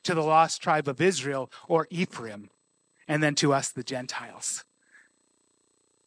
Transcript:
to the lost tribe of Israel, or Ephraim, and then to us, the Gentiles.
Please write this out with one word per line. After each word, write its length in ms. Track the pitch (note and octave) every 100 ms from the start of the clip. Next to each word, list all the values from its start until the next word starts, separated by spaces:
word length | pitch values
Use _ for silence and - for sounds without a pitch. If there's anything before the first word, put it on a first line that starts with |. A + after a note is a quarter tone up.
to 140 | - E3+
the 80 |
lost 400 | D#3 D#3 D#3+ -
tribe 240 | - D#3 C#3+
of 120 | B2+
Israel, 520 | F3 E3+ C3+ C3+ B2+ - -
or 200 | E3 D#3
Ephraim, 580 | E3+ F#3 - A2+ G#2 G2+ _ _ _ _ _ -
and 140 | D3+
then 140 | D3+ C#3+
to 180 | D3
us, 160 | C#3 C3
the 140 | -
Gentiles. 800 | B2 C3 C3+ - A#2 G2+ - - - _ _ _ _ _ _ _ _ G1+ _ _ _ _